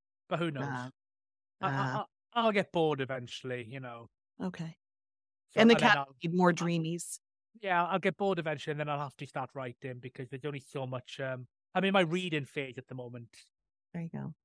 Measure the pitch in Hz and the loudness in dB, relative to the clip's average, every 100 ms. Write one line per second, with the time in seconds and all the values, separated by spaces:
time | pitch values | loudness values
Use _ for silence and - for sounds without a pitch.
0 | _ _ - 170 170 143 139 127 127 - | _ _ -4 -2 0 -2 -4 -6 -8 -14
1 | _ _ _ _ _ _ 190 135 135 127 | _ _ _ _ _ _ -2 0 0 -2
2 | - _ _ 233 226 202 - 175 160 147 | -6 _ _ 0 2 2 0 2 2 0
3 | 131 131 120 - 131 123 107 135 127 117 | -4 -6 -8 -12 -8 -8 -8 -12 -12 -14
4 | 117 _ _ - 185 175 165 - _ _ | -18 _ _ -10 -8 -8 -10 -14 _ _
5 | _ _ _ _ _ 220 226 226 233 156 | _ _ _ _ _ 8 8 10 8 6
6 | 139 139 170 180 180 170 170 170 160 170 | 2 -4 0 6 6 4 2 0 -2 -4
7 | - - _ _ _ 226 196 175 175 185 | -8 -12 _ _ _ -10 0 0 2 0
8 | 196 - 196 175 160 147 - 147 151 143 | 0 0 0 0 -2 -4 -4 -4 -2 -4
9 | 143 - 135 143 127 139 127 120 135 123 | -6 -10 -10 -8 -8 -8 -8 -8 -12 -10
10 | 123 - 127 135 147 143 - 143 131 127 | -12 -12 -12 -8 -8 -8 -8 -8 -6 -6
11 | - - 135 127 123 _ _ 185 190 196 | -8 -8 -6 -8 -12 _ _ 0 4 4
12 | 165 180 185 151 139 - 135 127 - 127 | 2 0 -2 -4 -4 -8 -8 -10 -12 -12
13 | 123 120 117 - - _ _ _ _ 170 | -12 -14 -16 -20 -20 _ _ _ _ -10
14 | 165 143 135 156 | -8 -8 -10 -12